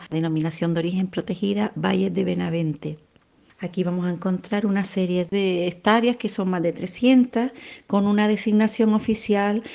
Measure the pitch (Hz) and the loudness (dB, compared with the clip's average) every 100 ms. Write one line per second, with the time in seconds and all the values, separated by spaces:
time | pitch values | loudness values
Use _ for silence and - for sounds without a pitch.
0 | - 160 165 156 160 160 170 165 170 185 | -6 -4 -2 -2 -2 -2 -2 0 -2 -2
1 | 185 - - 180 202 202 214 - 185 190 | -2 -4 -6 -4 -2 -2 -2 -2 -2 0
2 | 190 175 180 180 175 165 160 151 151 156 | 0 0 -2 -2 -2 -2 -2 -4 -8 -12
3 | _ _ _ _ _ _ 180 185 180 180 | _ _ _ _ _ _ -8 -4 -2 -2
4 | 180 170 190 185 - 208 208 196 190 - | -2 -2 -2 -4 -4 -2 0 0 -2 -2
5 | 185 180 170 202 190 180 175 175 208 226 | 0 0 0 0 0 0 -2 -2 2 4
6 | 233 240 196 - 190 180 165 165 185 - | 2 0 -4 -2 -2 0 -2 -4 -10 0
7 | 247 262 247 226 247 - - - _ 202 | 6 6 6 0 -2 -6 -18 -20 _ 2
8 | 202 208 208 208 - 214 220 - 226 214 | 2 2 2 2 2 4 4 4 4 2
9 | 220 214 - 202 202 214 - | 0 -2 2 2 2 0 -4